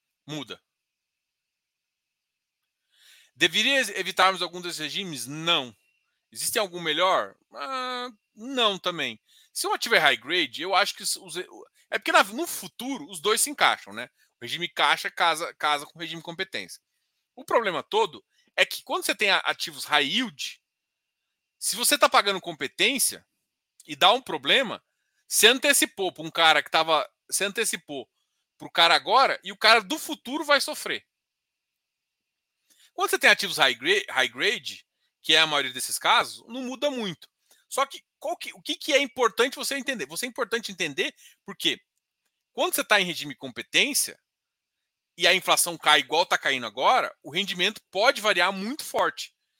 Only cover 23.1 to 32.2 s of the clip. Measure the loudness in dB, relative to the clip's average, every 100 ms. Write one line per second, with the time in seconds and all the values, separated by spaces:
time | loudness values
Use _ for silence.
23.1 | -4 _ _ _ _ _ _ -12 2 4
24.1 | 4 0 -4 2 2 2 -6 _ _ _
25.1 | _ -6 6 6 6 4 2 2 -2 -6
26.1 | -6 -6 4 6 6 4 0 2 2 0
27.1 | _ -8 -4 -4 -2 -4 -4 -8 -12 -12
28.1 | _ _ _ _ -20 -6 4 4 4 4
29.1 | 4 4 2 -8 0 4 6 4 -6 -8
30.1 | -10 -8 -6 2 2 0 -6 -8 -8 -10
31.1 | _ _ _ _ _ _ _ _ _ _
32.1 | _